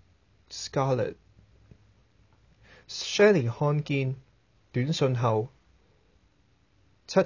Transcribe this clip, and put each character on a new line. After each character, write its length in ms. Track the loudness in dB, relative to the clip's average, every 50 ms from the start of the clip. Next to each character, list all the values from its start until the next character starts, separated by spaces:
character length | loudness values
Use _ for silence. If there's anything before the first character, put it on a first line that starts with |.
| -20 _ _ _ _ _ _ _ _ -18
Scarlett。 680 | -14 -14 -10 -6 -4 -2 -2 0 0 -2 -2 -4 -8 -12 _ _ _ -20 -20 _ _ -20 -20 -20 -20 -20 _ -20 _ _ _ _ _ _ _ _ _ _ _ _ _ _ -20 -20 -20 -20 -20 -14
Shirley 600 | -12 -10 -8 -2 2 4 6 6 6 4 2 -2
看 320 | -2 -2 0 0 0 0 -2
見 320 | -2 -2 -2 -2 -4 -6 -8 -12 _ _ _ _ _ _ _ _ _ -4
短 180 | -2 -2 -2
信 240 | 0 0 0 0 0
後， 300 | 0 0 0 0 0 -2 -6 -10 _ _ _ _ _ _ _ _ _ _ _ _ _ _ _ _ _ _ _ _ _ _ _ _ _ _ _ _ _ _
七 140 | -2 0 0 0